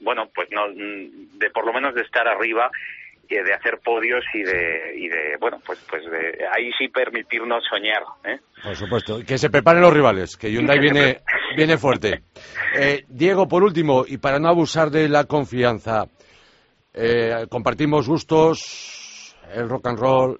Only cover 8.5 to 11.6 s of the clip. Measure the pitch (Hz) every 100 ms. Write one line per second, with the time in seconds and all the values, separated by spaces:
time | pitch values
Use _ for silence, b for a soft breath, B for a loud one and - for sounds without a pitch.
8.5 | - 104 90 98 113 - 110 104 131 147
9.5 | 143 120 170 175 151 131 98 87 - 110
10.5 | 113 123 143 147 143 135 131 - - -
11.5 | 147